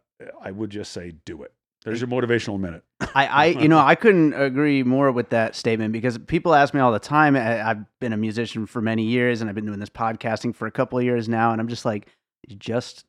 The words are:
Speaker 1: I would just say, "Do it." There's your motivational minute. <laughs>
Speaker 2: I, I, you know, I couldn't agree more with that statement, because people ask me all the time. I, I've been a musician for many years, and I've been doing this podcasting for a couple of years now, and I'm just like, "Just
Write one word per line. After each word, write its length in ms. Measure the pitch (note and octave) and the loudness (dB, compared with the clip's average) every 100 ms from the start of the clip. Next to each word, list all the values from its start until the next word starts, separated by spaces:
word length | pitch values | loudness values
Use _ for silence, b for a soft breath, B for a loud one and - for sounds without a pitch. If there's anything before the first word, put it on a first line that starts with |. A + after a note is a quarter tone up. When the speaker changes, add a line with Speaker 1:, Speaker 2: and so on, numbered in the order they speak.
| _ _ - D#4+ | _ _ -20 -16
Speaker 1:
I 100 | D#3 | -12
would 180 | G2 G#2+ | -8 -8
just 220 | G2+ G2 | -10 -12
say, 220 | G2+ F2 D#2 | -12 -14 -16
"Do 180 | - D#2 | -16 -16
it." 100 | - _ _ _ | -18 _ _ _
There's 180 | A2 A2+ | -8 -6
your 60 | B2 | -4
motivational 500 | B2 A#2+ A#2 A2 G2+ | -2 0 0 -2 -6
minute. 240 | F#2 E2 _ - | -6 -8 _ -10
<laughs> 140 | - | -4
Speaker 2:
I, 140 | C#3 C#3 | 0 2
I, 180 | C#3 D#3 | 4 2
you 220 | C#3+ D3+ | 4 4
know, 100 | D#3+ | 6
I 160 | C#3+ | 6
couldn't 400 | E3+ A3+ F#3 D#3 | 6 6 6 4
agree 480 | C3 C#3 C3 D3+ C#3 | 2 -2 0 0 2
more 300 | B2 C3 C#3 | 2 2 2
with 180 | B2 A2+ | 0 0
that 260 | A#2 A2+ - | 0 0 -2
statement, 380 | A#2+ A2+ A2 | -2 0 -2
because 240 | A2 B2 A2+ | -2 -2 -4
people 380 | - E3 G#3+ D3 | -4 -2 4 4
ask 180 | C#3 | 4
me 60 | C#3+ | 4
all 120 | B2 | 2
the 60 | G#2+ | 2
time. 380 | - D3+ D3+ C#3 | 0 4 6 4
I, 260 | A2+ A2+ | 2 -2
I've 240 | A2 G#2+ G#2+ - | -2 -4 -6 -10
been 120 | B2 | -6
a 60 | A2 | -2
musician 480 | A2 G#2+ A2+ A2+ G#2+ | -4 -4 -6 -6 -8
for 160 | A#2+ | -4
many 220 | A2 A2+ | -2 0
years, 360 | A2+ B2 B2 A#2 | 0 0 0 0
and 100 | A2+ | -4
I've 40 | G2+ | -6
been 120 | G#2+ | -8
doing 100 | G2+ | -8
this 120 | G#2 | -10
podcasting 640 | - A2+ A2 A#2 A2 A#2+ - | -6 -6 -4 -4 -4 -4 -6
for 100 | A2 | -8
a 60 | |
couple 260 | - B2+ B2 | -4 -4 -2
of 60 | B2 | 0
years 240 | A#2+ A2 | -2 -2
now, 220 | A2+ A#2 | 0 0
and 100 | A2 | 0
I'm 60 | A#2 | -4
just 180 | A#2+ B2 | -4 -4
like, 220 | G#2 - b _ _ - G2+ | -6 -8 b _ _ -20 -16
"Just 480 | - A#2 - - | -6 -6 -6 -14